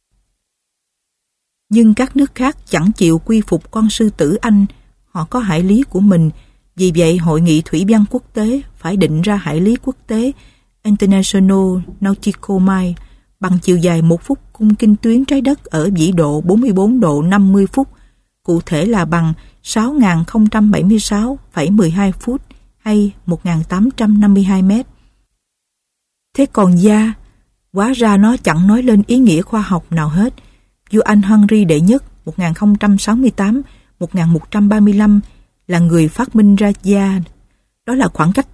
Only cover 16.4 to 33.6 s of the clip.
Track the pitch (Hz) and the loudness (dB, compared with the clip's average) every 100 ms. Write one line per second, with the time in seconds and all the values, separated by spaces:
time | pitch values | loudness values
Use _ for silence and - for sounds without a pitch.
16.4 | 170 208 254 190 202 254 185 147 165 202 | 0 0 2 0 0 2 0 0 0 2
17.4 | 196 196 196 - 269 _ _ _ _ _ | 4 2 2 -2 -6 _ _ _ _ _
18.4 | - 170 - 156 190 226 170 170 165 160 | -4 -4 -2 -4 -2 -2 -2 0 -2 -4
19.4 | - _ - 226 226 294 208 165 165 226 | -12 _ -6 -4 -2 0 0 0 -2 0
20.4 | 214 220 214 175 170 220 - 208 226 277 | 0 2 0 2 2 0 0 -4 -4 -8
21.4 | - - 147 208 170 170 196 180 - 262 | -10 -6 0 2 0 0 -2 -4 -8 -8
22.4 | - - _ _ 214 208 202 - - 165 | -10 -20 _ _ -4 -2 -2 -4 -8 -6
23.4 | 180 165 165 185 226 - 214 208 208 196 | -4 -4 -4 -2 -2 -2 0 2 4 2
24.4 | 190 190 190 214 269 _ _ _ _ _ | 2 0 2 0 -4 _ _ _ _ _
25.4 | _ _ _ _ _ _ _ _ _ - | _ _ _ _ _ _ _ _ _ -4
26.4 | 269 - 190 175 202 214 220 220 - _ | -2 0 2 4 4 2 0 -4 -16 _
27.4 | _ _ _ 185 214 254 233 196 214 254 | _ _ _ -6 -4 0 2 4 2 2
28.4 | - 156 185 226 254 214 208 240 247 156 | -2 0 2 2 2 2 2 2 4 2
29.4 | - 220 196 175 - 165 156 156 226 - | -2 -4 -2 -6 -4 -4 -2 -2 -2 -4
30.4 | - _ _ _ _ 208 - 208 196 214 | -20 _ _ _ _ -2 2 0 2 2
31.4 | 202 220 190 151 175 269 - _ - 156 | 4 2 2 2 2 0 -2 _ -14 -6
32.4 | 175 160 208 202 208 196 - 233 262 - | -6 -2 0 0 2 0 0 0 0 -2
33.4 | 196 240 | -2 -4